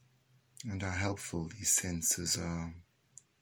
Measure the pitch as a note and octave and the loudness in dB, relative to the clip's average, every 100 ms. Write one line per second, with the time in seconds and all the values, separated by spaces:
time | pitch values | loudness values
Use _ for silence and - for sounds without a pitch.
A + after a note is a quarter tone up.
0 | _ _ _ _ _ - A2+ F#2+ F#2+ F2+ | _ _ _ _ _ -12 -6 -2 0 2
1 | G2+ G2+ - E2+ D#2+ - F#2 - F#2 E2+ | 0 0 -2 -2 -2 0 4 4 4 0
2 | - - E2+ - E2+ E2+ E2 E2+ - _ | 2 2 0 0 0 -2 -4 -8 -16 _
3 | _ - - _ | _ -20 -20 _